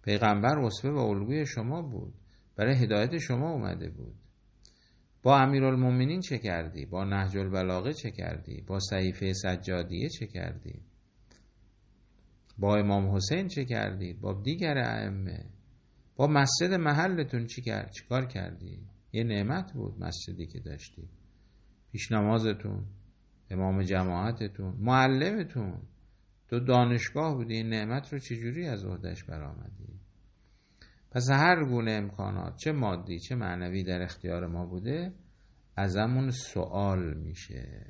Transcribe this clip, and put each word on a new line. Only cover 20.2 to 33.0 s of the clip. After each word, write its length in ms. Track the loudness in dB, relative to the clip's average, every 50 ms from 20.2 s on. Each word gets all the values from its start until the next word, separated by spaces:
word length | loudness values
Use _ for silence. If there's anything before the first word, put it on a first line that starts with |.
| -8 -10 -8 -8 -8
که 140 | -10 -10 -12
داشتی، 480 | -10 -10 -10 -12 -12 -16 -16 -16 -18 -18 -18 -20 -20 -20 _ _ -20 -20 _ -20 -20 -20 -20 _ _ _
پیش 200 | -8 -8 -2 0
نمازتون، 720 | 2 4 4 6 4 4 4 2 0 0 -4 -6 -6 -6 -6 -8 -10 -14 -20 -20 -20 _ _ _ _ _ _ -6
امام 320 | -2 0 2 2 2 2
جماعتتون، 920 | 2 2 2 2 2 2 0 0 0 -2 -2 -2 -6 -6 -6 -6 -8 -6 -6 -2
معلمتون. 1040 | 0 4 6 6 6 6 4 2 2 0 0 -2 -4 -4 -4 -4 -4 -4 -6 -8 -12 -14 -20 -20 -20 -20 -20 _ _ _ _ _ _ _
تو 120 | -2 0
دانشگاه 760 | 4 6 6 6 8 6 4 2 0 -2 -2 0 0 0 0
بودی، 200 | -2 -2 -2 -2
این 140 | -2 -2 0
نعمت 440 | -2 -2 -2 -2 -2 -4 -4 -6
رو 60 | -8 -10
چجوری 480 | -6 -6 -8 -6 -4 -6 -4 -4 -4
از 180 | -4 -4 -4 -4
عهده‌اش 400 | -6 -6 -6 -6 -6 -8 -8 -10
برآمدی؟ 760 | -10 -10 -8 -8 -10 -10 -12 -12 -14 -14 -14 -14 -14 -16 -16 -20 -20 _ _ _ -20 _ _ _ _ -20 _ _ _ _ _ -20 -20 -20 _ -20 _
پس 200 | -4 -2 2 4
هر 340 | 4 6 8 6 6 6 4
گونه 280 | 2 2 0 2 2
امکانات، 640 | 0 0 -2 -4 -4 -4 -4 -2 -2 -4 -4 -6 -8
چه 160 | -4 -2 -2
مادی 460 | 0 2 2 0 0 -2